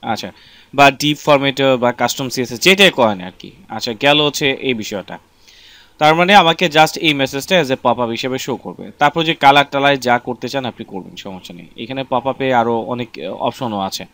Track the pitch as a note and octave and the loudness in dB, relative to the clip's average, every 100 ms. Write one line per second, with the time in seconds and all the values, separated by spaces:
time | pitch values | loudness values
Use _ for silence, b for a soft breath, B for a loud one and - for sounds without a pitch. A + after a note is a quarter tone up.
0 | A#2+ A2 G2 b b b b C3+ C#3+ C3+ | -6 -8 -8 b b b b 4 4 4
1 | D3+ D3 - C#3+ C#3 C3 C3+ C3 A#2+ A#2+ | -2 -2 2 2 2 0 2 2 0 0
2 | B2 - C3 B2 A#2+ A#2+ E3 F#3+ G3 - | -2 -2 -6 -6 -6 0 2 4 4 4
3 | A2+ G2 F2+ - G2 - - A2 B2 A2+ | 0 0 -10 -16 -20 -20 -14 -12 -10 -2
4 | C#3+ D3 D3 C#3 C#3+ C3+ C3+ A#2+ G#2 G#2 | 2 2 0 -2 -4 -2 -4 -6 -6 -10
5 | F2+ E2+ _ _ b b b b b b | -10 -16 _ _ b b b b b b
6 | D3+ D#3+ F3 G3+ E3 E3 F3+ D3 D#3+ - | 2 4 6 6 6 2 2 4 4 2
7 | E3 C#3+ C3 C#3 - F#3 C#3 C3 B2+ A#2+ | 0 0 0 -2 0 0 2 0 0 0
8 | A#2+ A2+ C3 B2+ - A#2 F#2+ F2+ F#2+ - | -2 -4 -4 -6 -6 -8 -8 -14 -18 0
9 | C#3+ E3+ D#3+ D#3 C#3 C#3+ C#3 C#3 C#3 C#3 | 0 0 -4 2 4 4 2 0 0 0
10 | B2 A#2+ B2 A#2+ B2+ C#3 B2+ - A2+ G2 | 0 -2 -2 -10 -6 -6 -8 -10 -14 -14
11 | F2+ F2+ G2+ F#2 - F2 E2+ - A2+ C3+ | -14 -16 -16 -16 -16 -20 -20 -16 -12 -10
12 | C3 B2+ B2 C3 C3+ B2+ A#2 A#2 A2+ B2 | -4 -4 -4 -4 0 0 0 -2 -4 -8
13 | A#2+ - D#2+ G#2 - - B2+ G#2 F#2+ - | -8 -10 -12 -6 -6 -6 -8 -6 -6 -8
14 | F#2 | -16